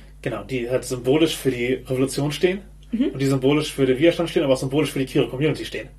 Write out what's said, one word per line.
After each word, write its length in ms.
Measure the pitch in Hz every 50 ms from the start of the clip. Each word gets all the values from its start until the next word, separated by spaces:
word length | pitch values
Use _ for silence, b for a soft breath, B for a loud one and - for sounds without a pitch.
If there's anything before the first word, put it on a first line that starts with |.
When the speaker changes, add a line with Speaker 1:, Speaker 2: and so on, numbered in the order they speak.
| - - - - -
Speaker 1:
Genau, 200 | 139 113 104 101
die 260 | 104 131 123 117 120
halt 140 | 131 123 -
symbolisch 520 | - 131 123 117 131 139 156 165 160 -
für 140 | - - 131
die 240 | 120 120 120 123 131
Revolution 580 | - - - 131 127 135 135 - - 139 147 147
stehen 300 | - - 180 190 202 - - - - - -
Speaker 2:
Mhm. 180 | - 214 269 359
Speaker 1:
und 100 | - 131
die 60 | 139
symbolisch 460 | 135 139 131 131 135 147 151 156 - -
für 120 | - 135
den 140 | 131 127 123
Widerstand 320 | 160 170 170 - 170 160
stehen, 120 | - 190 156
aber 120 | 135 131
auch 40 | 127
symbolisch 320 | 139 131 135 151 147 -
für 80 | - 139
die 80 | 131
queere 220 | - - 156 123 113
Community 360 | - 127 151 151 139 - 113
stehen. 240 | - - 104 92 - -